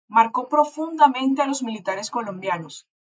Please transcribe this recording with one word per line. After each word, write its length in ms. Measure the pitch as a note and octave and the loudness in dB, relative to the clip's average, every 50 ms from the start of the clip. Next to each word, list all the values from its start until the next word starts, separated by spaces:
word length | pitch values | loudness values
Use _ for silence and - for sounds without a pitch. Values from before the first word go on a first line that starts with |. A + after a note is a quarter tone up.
| _ | _
marcó 400 | - G#3 A3+ A3+ A3+ - - - | 0 4 4 4 4 2 -6 -4
profundamente 920 | - D4 D4 D4 D4 - D4+ D#4 E4 E4 D#4 D4 C4+ B3+ B3+ C4 C4+ C4+ D4 | 0 2 2 2 2 0 -8 -8 -4 2 4 4 4 4 2 -2 0 0 0
a 60 | C#4 | 0
los 160 | C#4 C#4 - B3+ | -2 -2 -4 -4
militares 480 | A3+ A3 G#3+ F3 G3 F#3+ G3 G#3+ - | -6 -8 -6 -6 -6 -6 -6 -6 -6
colombianos, 760 | - A#3+ A3+ G#3 F#3 F#3 F#3+ F#3+ F3 E3+ D#3+ D3 - - _ _ _ _ _ _ | -6 -6 -6 -6 -8 -8 -4 -4 -4 -4 -6 -12 -16 -20 _ _ _ _ _ _